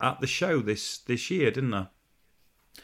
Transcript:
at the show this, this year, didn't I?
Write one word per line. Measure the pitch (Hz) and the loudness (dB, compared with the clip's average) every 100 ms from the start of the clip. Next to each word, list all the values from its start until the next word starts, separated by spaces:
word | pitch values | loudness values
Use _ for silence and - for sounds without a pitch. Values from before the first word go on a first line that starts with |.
at | 131 - | -2 0
the | 131 | -2
show | - 180 156 | 0 2 2
this, | 104 107 - - | 2 -2 -4 -8
this | - 120 - | -2 -2 0
year, | 180 127 | 2 2
didn't | 123 131 | 2 0
I? | 101 95 _ _ _ _ _ _ _ _ - | -2 -6 _ _ _ _ _ _ _ _ -20